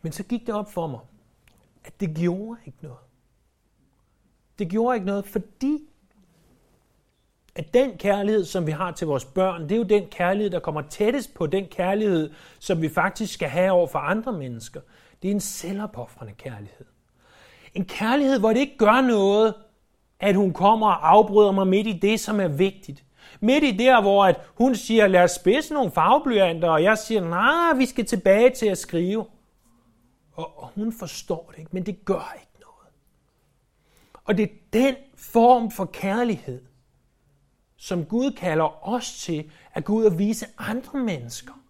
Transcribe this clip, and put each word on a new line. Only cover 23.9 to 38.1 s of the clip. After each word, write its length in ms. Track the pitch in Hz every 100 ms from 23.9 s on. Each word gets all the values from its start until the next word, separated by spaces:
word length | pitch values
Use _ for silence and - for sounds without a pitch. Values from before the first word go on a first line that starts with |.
| 247
hvor 240 | 196 202 190
at 160 | 165 - _
hun 200 | 247 233
siger, 320 | - 226 208
"Lad 160 | 185
os 80 | 175
spidse 420 | - - 254 302
nogle 180 | 302 226
farveblyanter," 800 | - 165 277 311 220 185 165 165
og 140 | 156
jeg 140 | 180 214
siger, 240 | - 220
"Nej, 520 | 170 175 233 330 339 269
vi 80 | 262
skal 200 | - 220
tilbage 440 | 214 190 202 247
til 160 | 254 220
at 120 | 180
skrive." 480 | - 170 180 214 214 _ _ _ _ _ _ _ _ _ _
Og, 280 | - 160 -
og 40 | - -
hun 180 | 220
forstår 580 | 220 170 - - 165 -
det 80 | -
ikke, 120 | 160
men 120 | 185 185
det 200 | 180 -
gør 280 | 190 - -
ikke 240 | _ _
noget. 280 | - _ _ _ _ _ _ _ _ _ _ _ _ _ _ -
Og 140 | - 180
det 60 |
er 120 | 196 - _
den 220 | 220 269 262 - _
form 560 | - 233 233 247 226
for 140 | - 190
kærlighed, 760 | - 196 208 240 175 - 127 _ _ _ _ _ _ _ _ _ _ _ _
som 280 | - 180
Gud 260 | 156